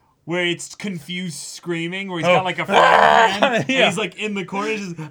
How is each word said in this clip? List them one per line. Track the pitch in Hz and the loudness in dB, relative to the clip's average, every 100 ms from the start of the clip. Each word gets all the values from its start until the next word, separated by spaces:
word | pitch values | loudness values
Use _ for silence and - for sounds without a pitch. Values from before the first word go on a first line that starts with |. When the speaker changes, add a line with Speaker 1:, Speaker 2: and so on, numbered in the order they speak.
| _ _ | _ _
Speaker 1:
where | 151 175 175 | -6 -2 -2
it's | 170 - | -4 -8
confused | - 208 170 170 180 185 139 | -10 -8 -8 -10 -8 -8 -10
screaming, | - - 170 170 170 190 196 | -14 -12 -8 -6 -6 -6 -6
where | 170 | -2
he's | 170 | 2
Speaker 2:
Oh. | 180 | 2
Speaker 1:
got, | 185 | 0
like, | 170 | -4
a | 156 | 0
frying | - - - 76 131 226 | 4 6 6 6 6 4
Speaker 2:
<laughs> | 202 | 2
Speaker 1:
pan, | 240 226 | 2 0
and | - | 0
Speaker 2:
Yeah. | 262 190 | 2 2
Speaker 1:
he's, | 190 | 0
like, | 185 - | -6 -6
in | 208 | -6
the | 196 175 | -6 -6
corner, | 196 214 214 | -6 -4 -6
just, | 190 170 151 | -8 -8 4